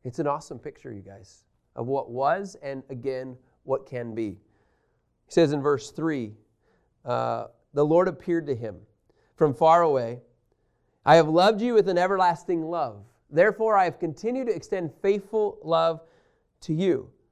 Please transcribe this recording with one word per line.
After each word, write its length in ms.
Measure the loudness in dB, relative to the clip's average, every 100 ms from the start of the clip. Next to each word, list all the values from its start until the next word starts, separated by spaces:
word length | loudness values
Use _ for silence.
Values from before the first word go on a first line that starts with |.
It's 160 | -12 -6
an 80 | -4
awesome 300 | -4 -8 -16
picture, 340 | -16 -18 -18
you 100 | -18
guys, 420 | -18 -20 -20 _ _ _ _
of 140 | -10 -4
what 220 | -4 -6
was 440 | -4 -2 -2 -6 -12
and, 220 | -12 -12 -12
again, 480 | -10 -8 -8 -10 -16 _ _
what 220 | -6 -6 -6
can 280 | -12 -10
be. 160 | -6 -8 -8 _ _ _ _ _ _ _ _ _
He 60 |
says 200 | 2 2
in 80 | 2
verse 300 | 0 -2 -4
three, 460 | -6 -6 -4 -8 -14 _ _ _ _ _ _
uh, 440 | -6 -4 -4 -6 -8 _ _
"The 100 | -2
Lord 220 | 2 4 2
appeared 400 | -4 -4 -4 -4
to 80 |
him 320 | -8 -8 -14 _ _ _ _ _
from 180 | _ 0
far 300 | 4 4 6
away. 400 | 4 0 -2 -10 _ _ _ _ _ _ _ _
I 120 | 6 6
have 120 | 8
loved 320 | 4 4 2
you 140 | 2
with 140 | 2 4
an 100 | 2
everlasting 720 | 2 2 2 0 -4 -4 -2
love. 340 | -4 -6 -8 -20 _ _
Therefore, 460 | 2 2 4 2 2
I 80 |
have 140 | 2 -2
continued 480 | -8 -4 -4 -4 -4
to 80 |
extend 400 | -4 -4 -6 -6 -4
faithful 560 | 0 0 -2 -2 -2 -4
love 380 | -2 0 0 -2 -12 _ _ _ _ _
to 100 | -6
you. 380 | -2 0 0 -4 _ _